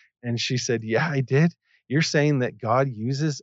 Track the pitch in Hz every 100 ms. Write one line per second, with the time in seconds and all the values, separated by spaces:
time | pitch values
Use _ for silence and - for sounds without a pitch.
0 | _ _ 120 117 - 127 - 117 110 110
1 | 160 143 127 135 170 - _ _ - 139
2 | 165 156 147 143 123 113 110 123 139 107
3 | 113 135 156 139